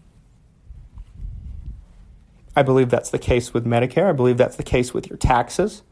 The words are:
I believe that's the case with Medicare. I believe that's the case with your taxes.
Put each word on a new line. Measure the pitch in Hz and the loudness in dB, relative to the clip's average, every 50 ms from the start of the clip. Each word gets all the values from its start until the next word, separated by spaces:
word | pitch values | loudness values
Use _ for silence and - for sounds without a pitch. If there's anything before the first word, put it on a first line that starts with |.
| _ _ _ - - _ _ _ _ _ _ _ _ - - - - - - - - - - - - - - - - - - - - - - - - - - - - - - - - _ _ _ - - - | _ _ _ -20 -20 _ _ _ _ _ _ _ _ -20 -20 -20 -20 -20 -20 -20 -20 -18 -14 -12 -12 -10 -10 -12 -14 -14 -14 -14 -14 -14 -14 -16 -18 -20 -20 -20 -20 -20 -20 -20 -20 _ _ _ -18 -2 0
I | 147 | 2
believe | 139 131 131 135 131 123 | 2 4 4 4 4 4
that's | 120 120 - - | 2 0 0 -2
the | - 127 | -6 -4
case | - - 131 123 123 - - | 0 0 0 0 0 -2 -2
with | 123 117 | -2 0
Medicare. | 120 120 117 123 127 - 165 185 | 0 2 2 2 2 2 2 2
I | 196 165 | 2 2
believe | 135 123 127 123 | 4 4 4 4
that's | 117 123 - - | 4 2 2 0
the | - 143 | -6 -4
case | - - 127 123 123 - | -2 0 0 0 -2 -4
with | - - - | -8 -8 -8
your | - | -4
taxes. | - - - 127 120 123 - - - 180 214 - - - _ | 0 2 2 4 2 2 0 -2 -2 -2 -2 -4 -8 -18 _